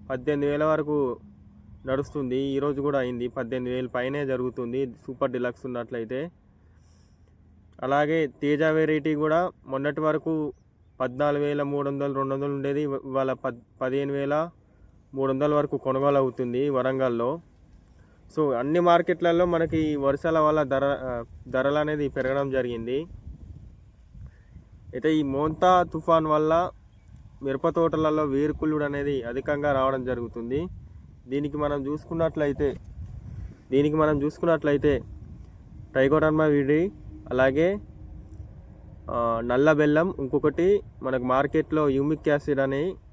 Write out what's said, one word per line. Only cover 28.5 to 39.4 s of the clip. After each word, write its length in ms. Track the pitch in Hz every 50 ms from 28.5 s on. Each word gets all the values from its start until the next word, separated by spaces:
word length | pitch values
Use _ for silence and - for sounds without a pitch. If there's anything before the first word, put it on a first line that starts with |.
| 143 - 156 156 151 151 147
అనేది 400 | 143 143 143 139 143 143 131 117
అధికంగా 480 | 117 123 135 135 151 147 143 147 147
రావడం 320 | 139 131 131 135 135 131 123
జరుగుతుంది. 640 | 127 123 120 120 113 - 120 117 120 131 151 180 185 - - - - - - - - - - -
దీనికి 300 | 123 131 143 147 143 147
మనం 300 | 147 147 143 147 143 131
చూసుకున్నట్లయితే, 920 | 139 151 151 - - 175 165 165 160 - 151 147 143 139 147 147 135 - - - - - - - - - - - - - - - - - - - -
దీనికి 240 | 131 139 147 151 151
మనం 280 | 156 156 156 151 139 143
చూసుకున్నట్లయితే 760 | 151 - - 180 170 160 151 - 196 143 143 151 147 135 123 - - - - - - - - - - - - - - - - - -
ట్రైకోడర్మా 540 | - 135 135 135 151 156 156 156 156 156 156
విరిడి, 460 | 151 147 143 135 135 151 160 180 202 - - - - - - - -
అలాగే, 480 | - 135 131 135 131 151 165 185 202 208 - - - - - - - - - - - - - - - - - - - - - - - - - -
ఆ, 300 | - 120 117 117 117 113